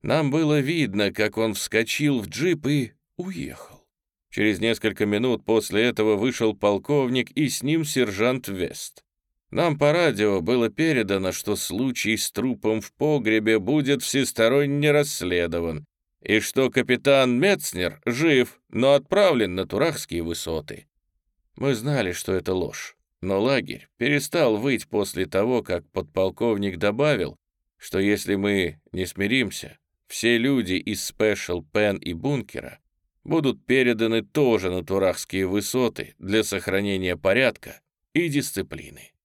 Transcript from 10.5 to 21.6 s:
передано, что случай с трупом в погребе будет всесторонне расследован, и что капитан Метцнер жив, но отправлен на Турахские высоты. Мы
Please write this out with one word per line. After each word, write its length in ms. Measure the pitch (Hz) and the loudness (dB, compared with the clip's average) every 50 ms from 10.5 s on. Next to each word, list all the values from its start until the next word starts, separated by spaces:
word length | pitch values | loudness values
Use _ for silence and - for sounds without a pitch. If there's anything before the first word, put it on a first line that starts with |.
| 123 127 117 110 | 2 2 2 0
передано, 640 | 101 - 156 165 156 127 110 95 98 98 95 92 92 | 0 0 0 2 2 2 0 0 0 0 0 -2 -4
что 240 | - - - 107 | -4 -4 -4 -4
случай 600 | 98 - - 85 98 127 135 123 - - 104 113 101 | -4 -4 -6 -4 -2 -2 -2 -2 -2 -2 0 0 0
с 120 | - - | -2 -4
трупом 520 | - 104 110 131 123 - - 110 107 113 104 | -4 -4 -2 -2 -4 -2 0 0 0 0 -4
в 100 | - _ | -8 _
погребе 680 | _ - 151 151 143 110 110 110 110 104 110 110 110 | _ 0 2 2 2 2 2 2 2 4 4 2 2
будет 440 | 95 98 143 156 147 127 143 127 - | 2 2 0 0 2 2 0 0 -2
всесторонне 880 | - - 139 131 - - - 113 113 127 143 147 139 139 143 147 151 | -2 0 0 0 0 0 2 2 4 4 4 2 2 0 0 2 4
расследован, 960 | 147 147 147 147 - - 90 90 90 87 85 85 82 85 85 85 78 76 76 _ _ _ _ _ _ _ | 4 4 2 0 -4 -6 -2 0 0 0 0 0 -2 -2 -2 -4 -6 -6 -10 _ _ _ _ _ _ _
и 200 | _ - 104 107 | _ 2 2 2
что 280 | 101 - - - 131 127 | 2 0 0 2 0 2
капитан 720 | - 135 120 110 123 120 - 143 139 135 131 127 123 120 | 2 0 0 2 0 0 4 4 4 6 4 4 2 2
Метцнер 580 | 151 202 202 170 - - - 90 90 85 80 - _ | 4 2 2 2 -2 -8 -4 -2 -4 -4 -4 -4 _
жив, 560 | 120 120 123 156 165 147 131 120 - - _ _ _ | -4 -2 0 2 4 4 4 4 2 -2 _ _ _
но 240 | - 104 123 135 143 | -2 0 4 4 4
отправлен 640 | 139 139 _ - 190 208 185 151 123 107 92 90 | 4 2 _ 2 4 4 4 4 2 0 0 0
на 120 | 92 95 | -4 -4
Турахские 560 | - - 101 139 165 151 - - - 80 85 82 | -2 0 0 0 0 -2 -4 -10 -6 -6 -6 -4
высоты. 640 | 82 85 - - - 80 80 76 - - - - _ _ _ _ _ _ _ _ _ _ _ _ _ _ | -4 -6 -6 -6 -6 -6 -6 -6 -8 -16 -18 -18 _ _ _ _ _ _ _ _ _ _ _ _ _ _
Мы 200 | - | -4